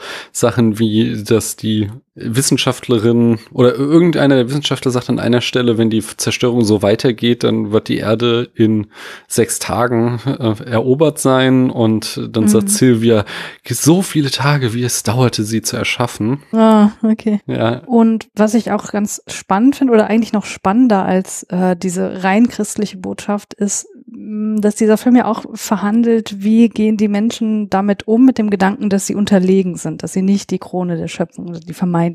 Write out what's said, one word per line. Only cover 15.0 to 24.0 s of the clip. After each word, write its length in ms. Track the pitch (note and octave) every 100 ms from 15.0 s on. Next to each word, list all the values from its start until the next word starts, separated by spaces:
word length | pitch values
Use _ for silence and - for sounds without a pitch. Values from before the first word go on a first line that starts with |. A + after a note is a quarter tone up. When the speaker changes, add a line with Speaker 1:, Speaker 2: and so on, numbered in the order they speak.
Speaker 1:
dauerte, 400 | - A#2 B2 -
sie 180 | G#2+ A2
zu 140 | - A2+
erschaffen.“ 640 | A#2 - A#2+ - G#2+ C#3+ -
Speaker 2:
Ah, 380 | A3 A3 G#3+ G#3 -
okay. 380 | A3 A3 A3 G#3 -
Speaker 1:
Ja. 320 | B2+ A2+ - -
Speaker 2:
Und 440 | A#3 A3+ A3 -
was 200 | - G#3+
ich 180 | A3+ -
auch 220 | G3+ -
ganz 280 | G#3 G#3 - -
spannend 480 | - - G3 B3+ C#4+
finde 160 | C4+
oder 160 | A3+ G3+
eigentlich 240 | A3 A3
noch 140 | G#3 -
spannender 580 | - F#3+ A3 B3+ G3
als, 400 | - F#3 F#3+ - -
äh, 260 | F3+ F#3 F3+
diese 480 | F#3 F3 F#3 F#3+
rein 240 | F#3 G3+ A#3+
christliche 480 | - G#3 - G#3 F#3+
Botschaft 560 | F#3+ G3+ - G3+ - -
ist, 340 | G3+ - A#4 G4